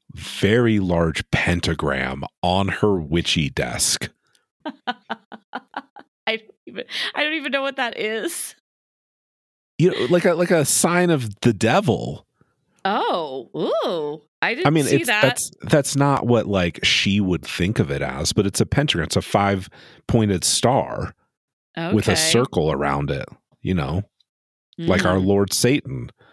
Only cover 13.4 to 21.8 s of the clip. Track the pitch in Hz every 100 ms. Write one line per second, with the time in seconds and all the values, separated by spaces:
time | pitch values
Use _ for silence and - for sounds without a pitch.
13.4 | 113 151 220 622 339 170 147 156 _ _
14.4 | 185 247 359 160 135 139 - 214 127 -
15.4 | - - - 151 139 139 143 139 117 117
16.4 | 98 98 87 - - - 101 101 95 82
17.4 | - - 90 113 151 69 69 - - -
18.4 | 196 - - - 147 - 76 120 - 104
19.4 | 101 98 - - - - - 117 107 90
20.4 | - - 117 131 - - - - _ _
21.4 | _ _ _ -